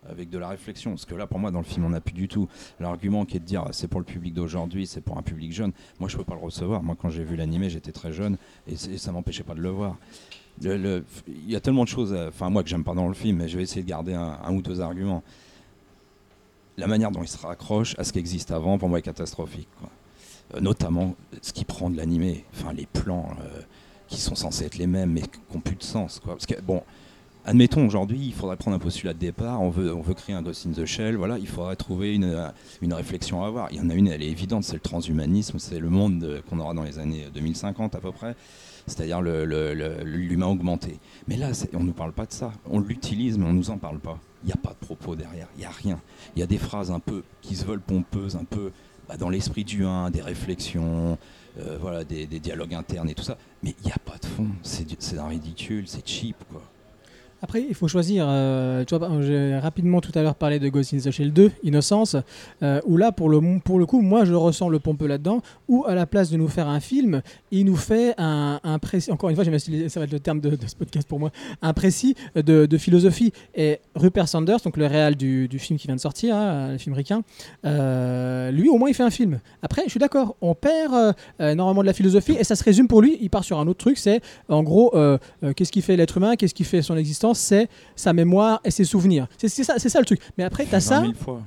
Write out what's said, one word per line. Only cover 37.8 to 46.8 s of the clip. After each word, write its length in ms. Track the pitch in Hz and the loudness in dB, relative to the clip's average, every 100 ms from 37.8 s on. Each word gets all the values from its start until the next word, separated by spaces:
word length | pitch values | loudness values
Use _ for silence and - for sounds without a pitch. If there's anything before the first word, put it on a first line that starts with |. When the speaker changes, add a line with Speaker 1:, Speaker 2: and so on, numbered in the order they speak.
| 110 | -8
Speaker 1:
à 40 | 90 | -8
peu 120 | 92 | -12
près, 240 | - 113 120 - - - - - | -12 -12 -14 -18 -20 -20 -18 -16
c'est-à-dire 340 | - 80 87 | -10 -6 -4
le, 240 | 85 80 | -2 -2
le, 300 | 80 78 78 | -2 -2 -2
le, 280 | 76 78 78 | -4 -6 -8
l'humain 420 | 78 80 87 85 92 | -8 -6 -2 0 0
augmenté. 520 | 95 87 85 - 78 - - - | 0 -2 -4 -6 -14 -20 -18 -8
Mais 100 | 110 | -6
là, 180 | 139 | -4
c'est, 200 | 120 - | -6 -6
on 80 | 87 | -4
nous 100 | 87 | -4
parle 200 | 82 82 | -4 -8
pas 140 | - 110 | -8 -10
de 60 | |
ça, 200 | - 123 104 - | -10 -12 -12 -6
on 100 | 107 | -4
l'utilise, 580 | 101 117 - 104 117 107 | -4 -6 -6 -4 -2 0
mais 80 | 87 | 0
on 60 | |
nous 160 | 90 87 | 0 -2
en 80 | 104 | -8
parle 200 | 82 76 | -10 -12
pas. 200 | 76 80 - _ | -12 -14 -16 _
Il 20 | 85 | -8
n'y 60 | |
a 40 | 92 | -6
pas 200 | - 92 | -8 -12
de 60 | - | -16
propos 300 | 80 - 80 | -14 -10 -10
derrière, 320 | 82 85 82 69 | -10 -14 -18 -16
il 40 | |
n'y 60 | 92 | -16
a 40 | |
rien. 300 | - 104 85 - - - - | -8 -6 -6 -10 -20 -12 -8
Il 40 | |
y 20 | |
a 40 | 87 | -2
des 120 | 101 | -2
phrases 320 | - 104 | -4 -8